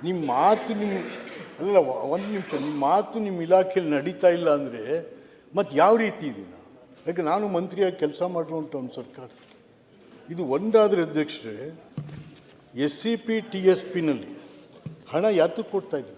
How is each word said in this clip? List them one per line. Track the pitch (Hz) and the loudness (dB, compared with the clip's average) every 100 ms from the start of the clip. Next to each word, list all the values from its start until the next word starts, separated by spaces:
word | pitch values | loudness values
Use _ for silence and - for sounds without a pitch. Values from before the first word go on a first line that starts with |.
ನಿಮ್ಮ | 160 185 147 | -2 -2 0
ಮಾತು | 123 175 214 - 214 | 4 4 4 0 -4
ನಿಮ್ಮ, | 208 196 165 - - - 190 - | -2 -4 -6 -12 -14 -16 -16 -8
ಅಲ್ಲ, | 180 196 139 127 135 | 2 4 4 -2 -4
ಒಂದು | 170 202 | -4 -4
ನಿಮಿಷ, | 208 180 147 143 | -6 -6 -6 -4
ನಿಮ್ಮ | 147 139 | 0 2
ಮಾತು | 185 208 226 208 | 2 0 -4 -4
ನಿಮ್ಮ | 180 165 | -4 4
ಇಲಾಖೆಯಲ್ಲಿ | 185 185 190 165 147 | 4 4 0 0 -2
ನಡೀತಾ | 151 185 180 170 | -2 2 4 4
ಇಲ್ಲ | 165 147 | 2 0
ಅಂದರೆ | 135 117 110 160 160 - - - - 165 | -2 -8 -6 -6 -6 -18 -20 -20 -8 -4
ಮತ್ತೆ | 202 139 | 0 4
ಯಾವ | 180 226 | 6 6
ರೀತಿ | 220 - 151 | 2 -4 -10
ಇದೀನ? | 101 92 - - - - - - | -10 -14 -18 -20 -20 -20 -12 -6
ಯಾಕೆ | 170 156 | -4 0
ನಾನು | 185 208 175 | 0 0 -2
ಮಂತ್ರಿಯಾಗಿ | 185 175 190 180 | -4 0 0 0
ಕೆಲಸ | 151 147 180 | -4 -2 -4
ಮಾಡಿರುವಂಥ | 175 156 160 151 143 | -4 -4 -6 -6 -8
ಒಂದು | 127 131 | -10 -12
ಸರ್ಕಾರ | 123 - 123 - - - _ _ _ - - - - | -14 -16 -20 -20 -20 -20 _ _ _ -20 -20 -20 -14
ಇದು. | 170 160 139 | -6 -2 0
ಒಂದಾದ್ರೆ | 214 220 208 190 160 | 4 6 6 4 2
ಅಧ್ಯಕ್ಷರೇ, | 147 151 - 113 107 143 160 - - - - - - - - - 120 143 | 0 -2 -4 -10 -10 -12 -14 -12 -12 -10 -14 -18 -20 -20 -20 -16 -2 -2
ಎಸ್ | 143 | -2
ಸಿ | 220 233 | -2 -2
ಪಿ, | 226 220 - | 0 -2 -2
ಟಿ | 190 190 | 2 4
ಎಸ್ | 185 - | 4 2
ಪಿನಲ್ಲಿ | 180 156 127 95 - - - - - - - - | -2 0 0 -4 -16 -18 -20 -20 -18 -16 -16 -4
ಹಣ | 151 214 196 | 0 2 4
ಯಾತಕ್ಕೆ | 165 170 214 | 4 2 -4
ಕೊಡ್ತಾ | 202 - 143 | -4 -2 -6
ಇದ್ವಿ? | 120 | -6